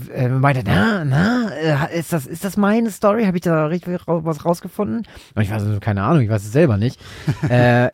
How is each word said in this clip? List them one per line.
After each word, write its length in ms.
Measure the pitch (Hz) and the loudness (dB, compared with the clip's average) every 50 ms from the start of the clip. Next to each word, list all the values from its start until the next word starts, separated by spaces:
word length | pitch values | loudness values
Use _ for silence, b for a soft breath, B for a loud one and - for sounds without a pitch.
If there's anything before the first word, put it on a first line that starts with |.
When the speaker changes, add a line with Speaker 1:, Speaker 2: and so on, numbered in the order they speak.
| 127 - - | -12 -8 -4
Speaker 1:
äh, 140 | - 127 | -2 -2
meinte, 360 | 123 131 131 135 143 139 131 190 | 0 0 2 2 2 2 0 0
„Na, 400 | - 143 180 214 226 214 185 151 | 0 2 2 2 2 0 0 0
na, 440 | 143 131 147 180 220 247 247 233 196 131 | 0 2 2 2 2 2 0 -2 -2 -4
äh, 440 | 147 160 160 147 135 160 - - | -2 0 0 0 0 0 -2 -4
ist 140 | 170 156 - | -6 -4 -2
das, 140 | 175 160 131 | -4 -4 -4
ist 180 | - 165 - - | -6 -10 -8 -8
das 140 | 196 170 | -6 -2
meine 340 | 208 202 202 214 233 233 220 | 0 2 2 2 2 0 -2
Story? 320 | 185 - 226 202 208 233 226 | -2 0 2 2 2 2 2
Hab 120 | 190 175 | 0 0
ich 60 | 180 | 0
da 260 | - 175 165 156 156 | 0 0 0 2 0
richtig 380 | 151 175 180 - 180 180 175 - | 0 -2 -4 -4 -6 -8 -6 -4
ra-, 200 | - 165 170 160 | -4 -4 -2 -2
was 180 | 165 156 147 - | -4 -6 -4 -2
rausgefunden?“ 640 | 170 175 - - 180 - - 208 220 220 233 214 B B B B B B | -2 -2 -2 -6 -10 -6 -6 -4 -4 -4 -6 -8 B B B B B B
Und 80 | 107 | -2
ich 80 | 110 90 | -2 -2
war 120 | 107 107 | -2 -2
so, 180 | 101 107 104 98 | -2 -2 -2 -2
„Keine 240 | - 110 101 98 98 | -2 -2 -2 0 2
Ahnung, 180 | 117 170 151 | 2 2 2
ich 80 | 117 101 | 2 2
weiß 140 | 110 104 98 | 0 -2 -2
es 80 | 107 | 0
selber 240 | 110 143 175 139 104 | 2 4 4 4 4
nicht.“ 240 | 98 110 131 - - B B B B B | 2 0 -2 -4 -6 B B B B B
Speaker 2:
<laughs> 260 | B 117 - - 135 | B -4 -4 -2 0
Speaker 1:
Äh, 400 | 123 123 123 123 120 123 123 131 | 2 4 4 4 4 4 2 0